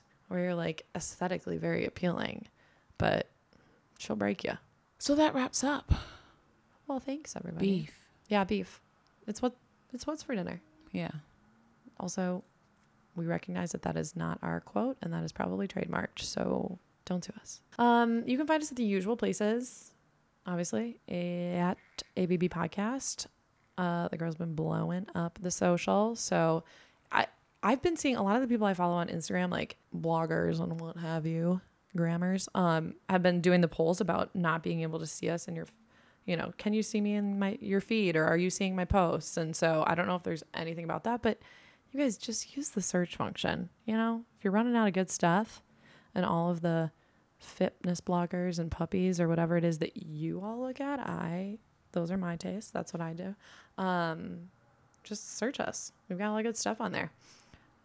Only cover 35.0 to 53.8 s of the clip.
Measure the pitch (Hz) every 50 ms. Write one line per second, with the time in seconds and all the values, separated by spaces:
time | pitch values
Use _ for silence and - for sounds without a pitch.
35 | 160 156 - - 175 160 165 175 - - 170 160 170 - - _ _ _ _ -
36 | _ _ _ _ - - 180 165 - - 180 - - 214 214 214 208 - - 214
37 | 208 208 208 208 202 202 202 202 202 196 202 - - 202 196 196 - - 226 220
38 | 208 180 165 160 156 165 165 170 180 185 - - 202 190 185 185 180 - - 202
39 | 180 165 165 - 156 - - - 160 160 165 - 175 165 160 156 156 - 165 165
40 | 180 190 180 175 - 190 170 151 - _ - - 165 165 170 170 170 165 170 165
41 | - 226 240 240 - 233 214 - - - - - - - - _ _ _ - 269
42 | 294 262 202 - - - 220 - - - - 277 294 - - 202 180 - - 180
43 | 175 170 - - - - - - - - 82 - 180 175 _ _ - 226 220 220
44 | 226 226 226 226 233 _ _ _ - 196 185 214 233 247 240 233 220 202 170 185
45 | 185 175 - - - 170 170 196 220 - - - - _ _ _ - - - -
46 | _ _ - - 180 - 170 170 170 175 175 165 165 170 165 165 160 160 - _
47 | _ _ _ _ _ _ _ _ - - - - 185 - - _ - 180 175 -
48 | - - 180 175 175 170 - 180 180 180 170 175 165 165 - - 165 - - 185
49 | 180 185 185 170 175 165 165 165 170 165 175 170 165 170 165 151 - - - -
50 | 180 160 156 151 156 165 165 180 190 214 226 240 254 254 254 - 277 277 285 277
51 | - - 170 170 175 165 170 180 190 196 208 - _ _ _ _ _ - - 175
52 | 170 165 185 190 185 175 170 170 - 185 185 208 - - - - 175 - - 170
53 | 170 165 165 165 180 190 202 - - - - - - - - -